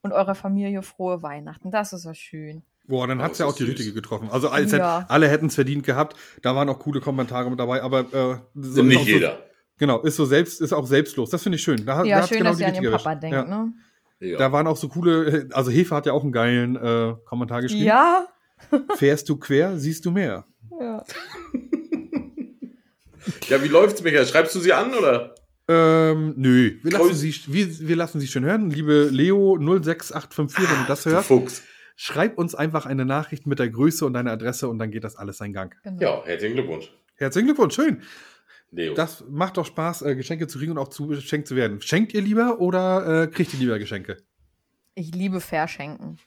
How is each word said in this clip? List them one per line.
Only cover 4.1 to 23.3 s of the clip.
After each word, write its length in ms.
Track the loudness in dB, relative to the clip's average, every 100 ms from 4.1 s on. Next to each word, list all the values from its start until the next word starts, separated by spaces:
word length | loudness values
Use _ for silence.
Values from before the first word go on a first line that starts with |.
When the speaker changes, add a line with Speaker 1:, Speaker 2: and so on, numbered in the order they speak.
| -8 -4
Speaker 2:
Also, 180 | -2 0
als 220 | 0 2
Speaker 1:
Ja. 280 | 2 2 -2
Speaker 2:
hätt-, 80 | 2
alle 180 | 4 6
hätten's 260 | 4 0
verdient 300 | 0 0 0
gehabt. 320 | -2 -2 -2 -6 -20 -6
Da 120 | -2 0
waren 120 | -2
auch 100 | -2
coole 220 | -4 -4
Kommentare 480 | -4 -4 -2 -4 -4
mit 80 | -2
dabei, 220 | -2 -2
aber, 180 | 0 0
äh, 380 | 0 -2 -2 -2 -10
so 280 | -14 -2 4
Speaker 3:
Nicht 140 | 6 6
Speaker 2:
ist 60 |
auch 40 | 6
so 40 |
Speaker 3:
jeder. 260 | 4 2 -4 -16 _ _ _
Speaker 2:
Genau, 220 | 0 2
ist 140 | 0 0
so 80 | 4
selbst, 340 | 4 2 -4
ist 120 | -2
auch 120 | -2 2
selbstlos. 440 | 2 2 -4 -4
Das 120 | -4
finde 140 | -2 -2
ich 60 |
schön. 240 | 0 -2 0
Da, 160 | 0
Speaker 1:
Ja, 120 | 2 2
Speaker 2:
da 60 |
hat's 60 | 2
Speaker 1:
schön, 100 | 2
Speaker 2:
genau 120 | 0
Speaker 1:
dass 60 | 2
Speaker 2:
die 60 |
Speaker 1:
ihr 40 | 0
an 60 |
den 60 | 0
Speaker 2:
richtige 120 | 0 -2
Speaker 1:
Papa 120 | -2
Speaker 2:
erwischt. 100 | -6
Speaker 1:
denkt, 280 | -4 -4 -4
Speaker 2:
Ja. 60 | -4
Speaker 1:
ne? 80 | -6 -8 _ _ _ _ -8
Speaker 3:
Ja. 60 | 0
Speaker 2:
Da 140 | 2
waren 140 | 2 0
auch 100 | -2
so 120 | -4
coole, 600 | 0 2 4 2 0 -2
also 180 | -2 2
Hefe 240 | 2 2
hat 100 | 0 0
ja 60 |
auch 100 | 0
einen 100 | 0
geilen, 440 | 2 2 2 0 -2
äh, 380 | 0 0 0 -4 _
Kommentar 360 | -6 -4 -4
geschrieben. 220 | -2 2
Speaker 1:
Ja. 420 | 4 6 6 4 -2 _ _ _
Speaker 2:
<laughs> 380 | -2 -2 0 2
„Fährst 320 | 2 2 -2
du 80 | -6
quer, 400 | 0 2 2 0
siehst 260 | -4 -4
du 60 | -2
mehr.“ 340 | 0 -2 -4 -10 _ -20 -12
Speaker 1:
Ja. 260 | -8 -10 -12
Speaker 3:
<laughs> 720 | -16 -16 -16 -10 -10 -6 -8 -6 -8 -6 -10 -10 -14 -14 _ -18 _ _ _ _ -12 -12